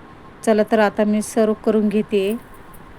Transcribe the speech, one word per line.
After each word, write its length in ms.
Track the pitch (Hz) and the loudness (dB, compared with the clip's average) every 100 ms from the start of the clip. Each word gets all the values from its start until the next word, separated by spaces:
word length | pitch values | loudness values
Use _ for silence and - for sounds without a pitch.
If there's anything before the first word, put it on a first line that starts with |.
| - - - - | -20 -20 -20 -6
चला 180 | 233 214 - | 0 2 2
तर, 60 | 220 | 2
आता 260 | 202 214 | 2 0
मी 180 | 208 214 | 0 -2
सर्व्ह 400 | - 233 220 220 | -2 0 0 0
करून 240 | 233 220 208 | 0 0 0
घेते. 480 | 208 208 202 190 233 - - - - - | -2 -2 -2 -2 -4 -10 -20 -20 -20 -20